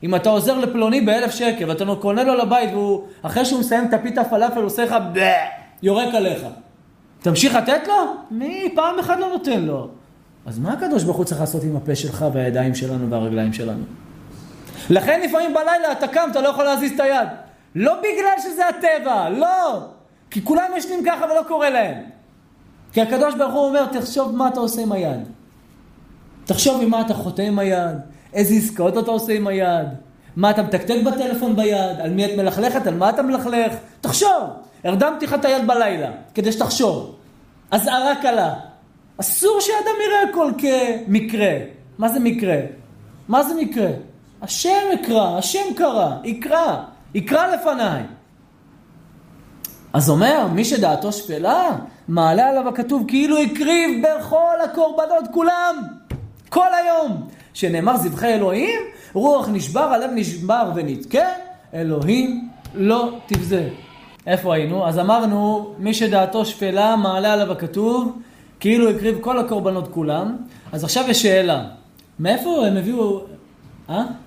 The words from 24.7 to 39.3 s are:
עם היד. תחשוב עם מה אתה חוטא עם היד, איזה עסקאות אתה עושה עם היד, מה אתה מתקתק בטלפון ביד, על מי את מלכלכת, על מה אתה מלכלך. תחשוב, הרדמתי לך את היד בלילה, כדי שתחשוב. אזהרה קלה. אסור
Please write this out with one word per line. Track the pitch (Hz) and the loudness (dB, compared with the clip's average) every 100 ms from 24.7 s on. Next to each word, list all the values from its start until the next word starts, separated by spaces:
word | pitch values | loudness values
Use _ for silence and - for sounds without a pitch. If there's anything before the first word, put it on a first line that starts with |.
| 226 | -2
עם | 226 | -2
היד. | 196 170 127 113 - - - - - - - - - - - - | -2 -2 -4 -8 -16 -20 -20 -20 -20 -20 -20 -20 -20 -20 -20 -6
תחשוב | 190 285 254 | 0 2 2
עם | 226 | 2
מה | 226 | 2
אתה | 226 | 0
חוטא | 208 180 175 | -2 -4 -4
עם | 202 202 | -2 0
היד, | 196 185 175 151 139 - - | 0 0 -2 -6 -12 -20 -10
איזה | 202 202 | 0 4
עסקאות | 214 220 - 175 190 | 4 2 0 0 2
אתה | 226 | 0
עושה | 226 220 | -2 0
עם | 214 202 | -2 0
היד, | 190 185 170 147 135 - - - - | 0 0 0 -2 -8 -18 -20 -14 0
מה | 202 | 2
אתה | 208 | 2
מתקתק | 208 185 185 233 220 | 0 -2 0 0 2
בטלפון | - 262 233 247 208 | 0 -2 -2 0 2
ביד, | 214 202 185 180 | 2 2 0 -2
על | 165 | -2
מי | 185 208 | 0 0
את | 202 | 0
מלכלכת, | 190 180 233 254 202 | 0 0 0 0 -2
על | 170 | 2
מה | 190 | 2
אתה | 226 | 2
מלכלך. | 262 262 254 240 226 226 - - | 0 0 -2 0 0 -4 -14 -10
תחשוב, | 151 - 403 359 208 - - - | -4 2 4 4 0 -12 -20 -8
הרדמתי | - 190 285 311 294 | -2 2 2 0 -4
לך | |
את | 277 277 | 0 2
היד | 269 226 | 2 2
בלילה, | 240 220 175 139 110 - | 2 2 0 -6 -10 -10
כדי | - 202 | -2 -2
שתחשוב. | 220 - - 233 147 - - - - - _ - | 0 -2 2 0 0 -6 -18 -20 -20 -20 _ -2
אזהרה | 208 - 254 269 277 | 0 2 0 0 0
קלה. | 277 233 170 143 - - _ _ - - | 2 2 0 -2 -12 -20 _ _ -20 -8
אסור | - | -4